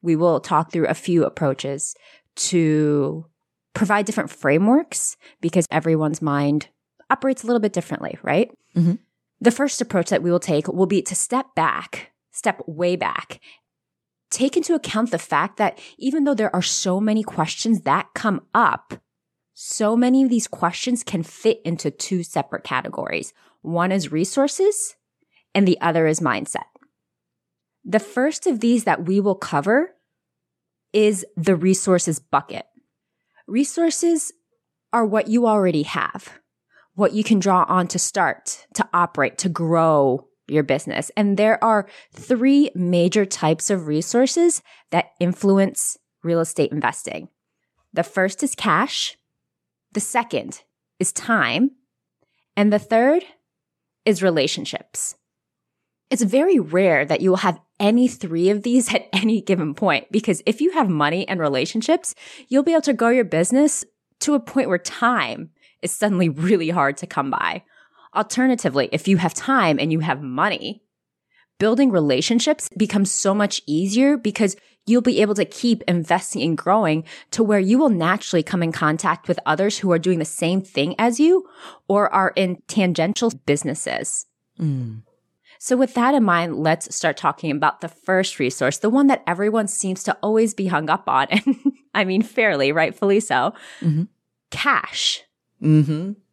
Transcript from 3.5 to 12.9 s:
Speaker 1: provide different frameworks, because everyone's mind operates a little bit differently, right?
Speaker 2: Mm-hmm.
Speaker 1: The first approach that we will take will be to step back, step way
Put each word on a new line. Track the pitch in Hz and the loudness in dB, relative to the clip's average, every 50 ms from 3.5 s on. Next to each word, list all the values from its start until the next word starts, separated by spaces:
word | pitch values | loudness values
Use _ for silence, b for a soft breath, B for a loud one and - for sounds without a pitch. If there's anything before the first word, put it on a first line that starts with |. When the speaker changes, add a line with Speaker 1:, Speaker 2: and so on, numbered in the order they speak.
| _ _ _ _ _ | _ _ _ _ _
Speaker 1:
provide | - 214 180 208 208 208 | -2 0 2 2 0 0
different | 208 214 - - - | -2 -4 -4 -6 -6
frameworks, | - - - 143 143 160 196 214 254 294 330 _ - - - - - b b b b b | -10 -4 0 2 2 4 4 4 4 2 2 _ -8 -6 -6 -6 -8 b b b b b
because | - 170 165 185 165 - | -6 0 0 0 0 0
everyone's | - 160 156 165 160 156 156 151 156 - | -2 -2 0 0 0 0 0 -2 -4 -4
mind | 160 151 143 143 143 143 147 151 - - _ _ _ _ _ _ _ _ | -4 -2 -2 0 0 0 0 -2 -4 -6 _ _ _ _ _ _ _ _
operates | 262 269 - 269 262 254 - | -4 -2 0 -4 -4 -4 -2
a | |
little | 226 240 240 | -2 -2 0
bit | 208 208 | 0 -2
differently, | - 180 165 - - - - - - - | -2 -4 -6 -6 -10 -10 -8 -10 -12 -10
right? | - - 143 175 233 233 - _ _ _ _ | -4 -2 0 0 0 -2 -6 _ _ _ _
Speaker 2:
Mm-hmm. | 175 165 175 180 233 _ _ _ _ _ _ _ _ | 0 2 2 0 -2 _ _ _ _ _ _ _ _
Speaker 1:
The | - 233 | 0 0
first | 233 - 277 277 - - | 2 2 -4 -4 -2 -6
approach | 240 - - 190 170 - | -8 -4 -2 -2 -2 0
that | 196 - | -2 0
we | 160 175 | 0 0
will | 175 175 | 0 0
take | - - 160 147 156 | 0 0 -2 -2 -2
will | - - 175 190 | -4 -2 0 0
be | 175 202 190 - | 2 0 -2 -2
to | - 185 | -4 -6
step | - - - 240 254 262 _ _ | -6 -6 -2 -4 -4 -4 _ _
back, | - 160 147 - - - - - - - - _ _ _ _ | -2 -2 0 -2 -4 -8 -10 -14 -16 -16 -18 _ _ _ _
step | _ - - 220 - - - | _ -6 -4 -4 -4 -4 -10
way | - 156 151 180 180 | -14 -6 -2 -2 -2